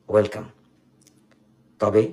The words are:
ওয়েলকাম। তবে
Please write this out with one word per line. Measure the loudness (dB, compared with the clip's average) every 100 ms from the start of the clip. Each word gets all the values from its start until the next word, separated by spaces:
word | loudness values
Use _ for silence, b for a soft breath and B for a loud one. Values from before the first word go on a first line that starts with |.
| -2
ওয়েলকাম। | 0 0 -4 -14 -20 _ _ _ _ _ _ _ _ _ _ _ _
তবে | 0 2 0